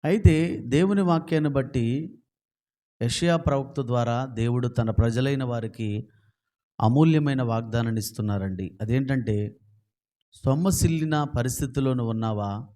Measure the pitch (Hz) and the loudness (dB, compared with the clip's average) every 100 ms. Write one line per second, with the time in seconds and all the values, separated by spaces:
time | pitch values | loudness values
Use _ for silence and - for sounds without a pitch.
0 | 147 208 170 156 170 - 120 139 185 202 | 0 6 6 6 0 -4 0 2 2 2
1 | 185 165 160 160 151 139 127 131 117 131 | 2 0 0 -2 0 -2 -2 -2 -2 -2
2 | 165 - _ _ _ _ _ _ _ _ | -6 -14 _ _ _ _ _ _ _ _
3 | 120 - 170 170 165 139 131 - 123 123 | -4 0 0 2 2 0 -2 -6 -2 0
4 | 117 117 131 113 117 123 120 123 113 107 | 0 -2 -4 -2 -2 0 -2 -2 -2 2
5 | 117 117 135 139 127 120 113 117 110 104 | 2 2 0 -2 -4 -6 -8 -6 -6 -6
6 | - _ _ _ _ _ _ _ 113 127 | -8 _ _ _ _ _ _ _ 4 6
7 | 160 156 147 135 120 113 113 117 113 113 | 6 6 2 0 0 -2 -2 -2 0 -2
8 | 107 - 104 101 95 92 95 - 107 127 | -4 -4 -2 -2 -4 -4 -8 -8 -2 0
9 | 135 135 113 104 104 - _ _ _ _ | 0 -2 0 -2 -2 -8 _ _ _ _
10 | _ _ _ - - 135 185 170 170 160 | _ _ _ -6 -2 0 2 2 0 0
11 | 156 156 147 127 123 123 135 127 131 127 | 0 -2 -2 -2 -4 -4 -4 -2 -2 0
12 | 117 113 113 107 101 101 135 | -2 -2 -2 -4 -4 -6 -10